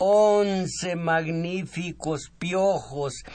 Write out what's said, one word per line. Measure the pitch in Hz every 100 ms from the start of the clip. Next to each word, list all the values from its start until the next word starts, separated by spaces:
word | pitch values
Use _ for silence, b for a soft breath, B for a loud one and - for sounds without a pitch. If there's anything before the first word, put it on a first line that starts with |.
once | 190 208 214 208 202 190 185 - 180 170
magníficos | 170 160 160 165 170 185 180 - 175 160 156 151 - -
piojos | 170 185 196 175 113 139 139 - -